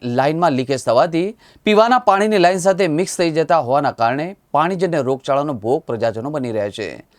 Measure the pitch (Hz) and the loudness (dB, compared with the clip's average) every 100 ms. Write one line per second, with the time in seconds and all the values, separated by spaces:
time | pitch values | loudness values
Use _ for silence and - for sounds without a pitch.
0 | 123 120 139 160 170 156 127 131 - 120 | -4 0 0 2 0 0 -2 -4 0 2
1 | 170 165 185 220 _ _ 214 214 226 247 | 2 0 -4 -8 _ _ 2 4 4 4
2 | 226 196 214 214 175 190 180 185 185 151 | 2 2 2 4 4 4 0 2 0 0
3 | 185 - 170 156 160 170 120 139 139 117 | -2 -2 -2 0 2 0 2 0 0 0
4 | 117 135 170 202 _ 143 165 190 180 160 | 0 0 -6 -12 _ -2 0 0 -2 0
5 | 127 135 - 139 147 127 107 151 - 117 | -2 -4 -2 -2 -2 -4 -2 -2 -2 -4
6 | 113 110 131 151 127 107 104 98 95 60 | -4 -4 -6 -6 -6 -4 -6 -6 -10 -10
7 | - | -20